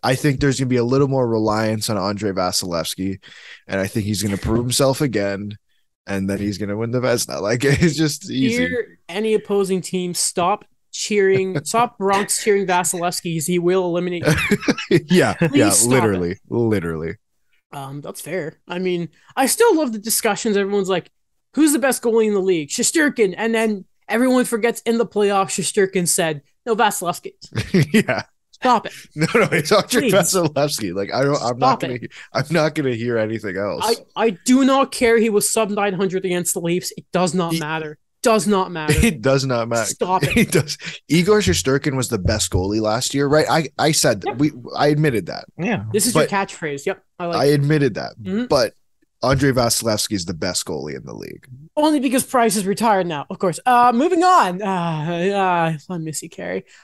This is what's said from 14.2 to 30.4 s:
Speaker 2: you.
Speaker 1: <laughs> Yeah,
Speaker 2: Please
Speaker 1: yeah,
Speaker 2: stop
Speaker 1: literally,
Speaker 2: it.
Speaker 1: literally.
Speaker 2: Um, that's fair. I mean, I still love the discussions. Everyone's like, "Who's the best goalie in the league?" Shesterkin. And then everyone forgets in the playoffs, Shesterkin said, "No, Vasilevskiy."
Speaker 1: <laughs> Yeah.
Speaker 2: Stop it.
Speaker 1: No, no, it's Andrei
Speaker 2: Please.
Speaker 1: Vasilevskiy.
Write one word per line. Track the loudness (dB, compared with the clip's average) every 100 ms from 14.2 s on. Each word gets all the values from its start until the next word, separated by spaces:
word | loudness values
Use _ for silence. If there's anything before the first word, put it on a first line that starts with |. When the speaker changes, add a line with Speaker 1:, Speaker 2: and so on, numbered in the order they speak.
| 0
Speaker 2:
you. | 0 0 -2 0 -4 2 0
Speaker 1:
<laughs> | 4
Yeah, | 4 4
Speaker 2:
Please | 2 2
Speaker 1:
yeah, | 4 4
Speaker 2:
stop | 4 4
Speaker 1:
literally, | 4 4 0 -2
Speaker 2:
it. | -6 _
Speaker 1:
literally. | -2 2 0 -2 -6 -6 -10 _ _ _ _ _
Speaker 2:
Um, | -14 -12 -12
that's | -14 -14
fair. | -8 -8 -8 -12 _
I | -6
mean, | -2 -2 -6 _ _ -2
I | 0
still | 4 4 4
love | 2
the | -4
discussions. | -4 -2 0 0 0 0
Everyone's | 2 0 0
like, | -2 -4 _ _ _ _
"Who's | 2 4
the | 4
best | 2 0
goalie | 2 4 4
in |
the | 2
league?" | 2 0 0
Shesterkin. | -2 0 2 2 2 0 2
And | -2
then | 0 0 -2 -8 _ -4
everyone | 2 4 2 0
forgets | 0 -2 -2
in | -2 0
the | 0
playoffs, | 0 2 2 0 -2
Shesterkin | -2 0 0 0 -2
said, | 0 0 -4 _ _
"No, | -4 2
Vasilevskiy." | 2 0 -6 -6 -10 _ -10 -8 0 2 4
Speaker 1:
<laughs> |
Yeah. | 2 2 -2 -4 _ _
Speaker 2:
Stop | _ 2 2 0
it. | -14 -16
Speaker 1:
No, | -4 0
no, | 2 2
it's | 0 2
Andrei | 2 2 0 4
Speaker 2:
Please. |
Speaker 1:
Vasilevskiy. | 2 2 0